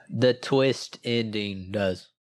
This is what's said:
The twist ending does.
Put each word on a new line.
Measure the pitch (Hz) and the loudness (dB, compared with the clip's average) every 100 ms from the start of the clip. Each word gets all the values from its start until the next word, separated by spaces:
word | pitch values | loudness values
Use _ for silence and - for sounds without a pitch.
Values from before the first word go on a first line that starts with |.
| - | -10
The | 117 127 | 2 2
twist | 120 - 135 135 123 - - | 2 2 2 4 2 -6 -10
ending | 127 117 110 107 101 98 92 | -2 -2 0 -4 -4 -6 -6
does. | 101 98 90 - _ _ | -2 0 -2 -8 _ _